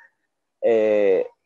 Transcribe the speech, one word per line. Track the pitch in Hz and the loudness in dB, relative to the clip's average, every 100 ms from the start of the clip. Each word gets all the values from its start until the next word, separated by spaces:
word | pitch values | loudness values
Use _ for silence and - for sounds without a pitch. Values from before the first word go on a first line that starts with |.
| - _ _ _ _ _ | -20 _ _ _ _ _
eh, | 117 113 107 104 101 92 - - | -2 0 0 0 0 0 -4 -12